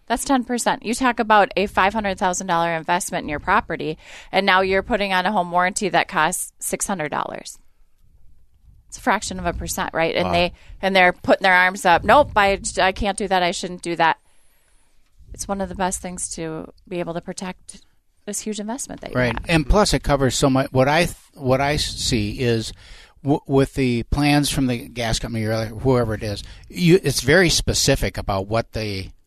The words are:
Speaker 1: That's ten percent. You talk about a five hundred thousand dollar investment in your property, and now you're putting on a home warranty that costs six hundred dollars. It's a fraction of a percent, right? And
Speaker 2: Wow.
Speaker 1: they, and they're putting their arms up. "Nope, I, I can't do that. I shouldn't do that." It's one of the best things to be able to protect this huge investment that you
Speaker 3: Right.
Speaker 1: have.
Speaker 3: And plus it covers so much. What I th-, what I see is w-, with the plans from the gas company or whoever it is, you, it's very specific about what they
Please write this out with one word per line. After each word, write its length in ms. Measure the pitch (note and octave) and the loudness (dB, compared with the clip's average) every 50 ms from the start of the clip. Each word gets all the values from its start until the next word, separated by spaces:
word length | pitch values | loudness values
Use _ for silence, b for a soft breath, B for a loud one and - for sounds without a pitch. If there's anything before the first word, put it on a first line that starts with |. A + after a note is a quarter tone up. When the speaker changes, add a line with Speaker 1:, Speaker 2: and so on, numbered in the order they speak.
| _ | _
Speaker 1:
That's 160 | - A3+ - - | -4 -4 -4 0
ten 180 | - C#4 B3+ A3+ | 0 0 0 0
percent. 380 | - B3 A#3 - G#3 F3 - - | -2 -4 -2 0 0 -2 -2 -2
You 120 | G3 A#3+ | -4 -4
talk 240 | - C4 B3 A3+ - | 0 0 0 0 0
about 320 | A#3 G#3+ G#3+ G#3 F#3+ - - | 2 4 6 6 6 4 2
a 120 | F3 G3 | -2 -2
five 260 | G3+ - G#3+ F#3 G3 G#3 | 0 2 2 2 2 2
hundred 240 | A3+ G#3+ G3 F#3+ | 0 -2 -2 -2
thousand 300 | - G#3 F#3 F3+ - F#3+ | 0 0 -2 -2 -2 -2
dollar 280 | F#3+ E3+ E3 E3+ E3+ E3+ | -2 0 0 0 0 -2
investment 480 | D#3+ D3+ - F3 F3+ - - F#3 E3 - | -4 -2 -2 -2 -2 -2 -4 -6 -6 -6
in 60 | C#3 | -6
your 100 | D3 C#3+ | -8 -6
property, 580 | - F3+ F#3+ G#3+ - - E3 - D3 D3+ D#3 B B B B B B B | -2 0 0 0 0 -2 -8 -6 -6 -6 -8 B B B B B B B
and 120 | - F#3+ G3 | -2 0 2
now 160 | G3 F#3 F#3 | 4 4 4
you're 200 | F#3+ F#3+ F#3+ F#3+ | 4 2 0 0
putting 320 | F#3+ - B3 G3 G3+ G3 F#3+ | 0 0 -2 -2 -2 0 0
on 140 | F#3 F3+ | 0 0
a 40 | F#3 | 0
home 200 | F#3 F#3 F3 F3 | 0 0 -2 0
warranty 380 | E3+ F3 F3+ F3+ G3 - G#3+ F#3 | 2 2 2 0 0 -2 -4 0
that 180 | E3+ E3 - | 2 0 0
costs 460 | - - E3 D#3 E3+ F3+ - - - _ - | 0 0 0 0 0 0 -4 -8 -10 _ -12
six 280 | - - - F3+ - | -8 -6 -6 -4 -4
hundred 220 | - G3+ F3+ D3+ C#3+ | -4 -4 -4 -4 -6
dollars. 500 | - - - - - - - - - - - - _ _ - _ _ _ _ _ _ _ - - - - - _ _ _ _ - - _ _ | -4 -6 -6 -6 -8 -12 -14 -16 -20 -20 -20 -20 _ _ -20 _ _ _ _ _ _ _ -20 -20 -20 -20 -20 _ _ _ _ -20 -20 _ _
It's 100 | - - | -20 -14
a 40 | - | -6
fraction 360 | - B3+ G3 A3 - - F#3 | 0 0 0 0 -2 -6 -8
of 80 | F#3 F3+ | -4 -4
a 80 | F3 D#3+ | -4 -4
percent, 380 | - F3 E3 - - F3+ - - | -4 -6 -8 -6 -6 -6 -4 -2
right? 220 | - E3 D#3+ - | -2 0 0 0
And 100 | - F3 | 0 -2
Speaker 2:
Wow. 40 | F3+ | 0
Speaker 1:
they, 220 | F3 F3 F3 E3+ b b b b b b | 0 0 0 0 b b b b b b
and 140 | - F#3+ F#3+ | -4 0 4
they're 180 | F#3+ F3+ F3+ F3 | 6 4 4 4
putting 300 | - - - A3 - F#3+ | 0 2 2 2 4 4
their 100 | F#3+ F3+ | 4 6
arms 320 | F3+ F3+ F#3 F#3+ G3+ - | 6 4 4 0 2 4
up. 180 | F#3 - - F3+ | 4 4 4 6
"Nope, 280 | G3+ A#3 C#4+ C#4 - - | 6 6 6 6 4 2
I, 240 | G#3+ G3+ G3 G3 F3+ G#3+ - - G3 | 2 4 4 2 0 -4 -6 -2 0
I 120 | F3 F#3+ G3 | 0 0 0
can't 240 | - A#3 G3+ F#3+ | 0 -4 -4 -4
do 100 | - G#3+ | -4 -4
that. 160 | F#3 G3 F#3 F3+ | 0 0 2 2
I 80 | E3+ | 0
shouldn't 320 | F3 - - F3 F3+ F3+ - | -2 -4 -6 -8 -10 -8 -6
do 120 | F3 E3+ | -6 0
that." 200 | D#3+ E3 D#3+ - _ _ _ _ - _ _ _ _ _ _ _ _ _ _ _ _ _ _ _ _ - - - | 2 2 2 2 _ _ _ _ -20 _ _ _ _ _ _ _ _ _ _ _ _ _ _ _ _ -20 -18 -14
It's 120 | - - | -14 -8
one 120 | - G3 G3 | -8 -6 -6
of 60 | F#3+ F3+ | -6 -6
the 60 | F3+ | -4
best 260 | G3 F#3 F3+ F#3 - | -4 -4 -4 -4 -6
things 280 | - F3+ F3+ F3+ - - - | -8 -10 -10 -8 -10 -10 -8
to 360 | - E3 D#3+ D#3+ D#3+ - - - _ _ | -8 -8 -8 -8 -10 -12 -14 -18 _ _
be 120 | - F#3 F3 | -10 -8 -8
able 120 | E3+ E3 D#3+ | -6 -6 -8
to 80 | E3+ | -10
protect 600 | E3+ - F3+ - G3 F#3 F#3 _ - - - - _ _ _ _ _ _ _ _ - | -8 -10 -12 -10 -10 -10 -12 _ -18 -20 -20 -20 _ _ _ _ _ _ _ _ -14
this 140 | - G3+ - | -10 -10 -8
huge 180 | - G#3+ G#3+ G#3+ | -6 -6 -8 -8
investment 400 | G3+ G#3+ A#3 C#4 - - - - | -6 -8 -8 -8 -8 -12 -12 -14
that 100 | - - | -12 -6
you 60 | - | -2
Speaker 3:
Right. 160 | B2 B2 A#2+ - | -2 -2 0 -2
Speaker 1:
have. 120 | - - | -4 -2
Speaker 3:
And 200 | - E3+ E3 D3 - | 0 0 0 4 4
plus 240 | D#3+ G#3 G3+ - - | 4 4 4 4 2
it 80 | C#3+ - | 0 0
covers 320 | - C#3+ C3+ C3+ B2 - | 2 2 2 2 2 2
so 140 | - D3 C#3 | 2 2 2
much. 220 | C3 C3 C3+ - | 2 2 0 0
What 160 | - C3 C3 | 2 2 2
I 180 | C#3 D3 E3 F3 | 4 4 2 2
th-, 100 | E3+ - - - _ _ | 0 -2 -10 -20 _ _
what 240 | - C#3+ B2+ C3 C3 | -6 0 0 2 2
I 140 | C#3 C#3+ D3+ | 2 0 0
see 640 | C#3+ - - - - - - C3 A2+ G2+ G2+ A#2+ C3+ | -2 -2 -4 -6 -6 -4 -2 0 0 -2 -2 -4 -2
is 320 | C3 A#2+ A#2 A2+ A2+ - - B B B B B B B B B - | 0 0 0 0 -2 -6 -12 B B B B B B B B B -2
w-, 180 | C3+ D3 - _ | 0 0 0 _
with 280 | - C#3 C3+ C3+ - - | 0 2 2 2 2 0
the 280 | C#3+ C3+ B2 A#2+ A#2 A2+ | -2 0 0 0 -2 -2
plans 460 | - - C#3+ D3 D3 D3 D3 C#3+ C3 | -2 0 0 2 4 4 2 2 0
from 180 | - C#3+ C3+ | 0 0 0
the 200 | B2+ B2 A#2 - | 0 -2 -4 -6
gas 320 | - - B2 A#2 A2 G#2+ - | -10 -8 -6 -2 -2 -2 -2
company 240 | - A#2 A#2 A2+ A2 | -4 -6 -4 -4 -2
or 200 | G#2+ A2+ A2+ A2+ | -2 -2 -2 -4
whoever 480 | G#2+ A2+ G#2+ - C3+ C3 B2 A#2+ A2 G#2+ | -6 -6 -2 0 2 2 2 2 0 -2
it 100 | G2 A#2 | -4 -4
is, 200 | G#2+ G2+ - - B B B B B | -6 -6 -8 -10 B B B B B
you, 300 | - F3 F3+ E3 E3+ F#3 - | -4 2 4 6 6 6 4
it's 180 | D3 B2+ - | 0 -2 0
very 280 | - C#3 D3+ F#3 G3 - | 2 4 4 4 4 4
specific 680 | - - - - G#2+ - - - C3+ - - G2+ - | 2 0 -2 -2 -2 0 2 2 2 2 0 -4 -4
about 300 | G#2+ F#2 - G2+ G2 G2 | -6 -4 -2 -2 -2 -2
what 240 | G2+ A2 A#2 A#2 - | -2 -2 -2 -2 -4
they 400 | - A2+ A2 G#2 G2+ F#2+ F#2 F2+ - _ _ | -6 -8 -6 -6 -6 -8 -10 -12 -16 _ _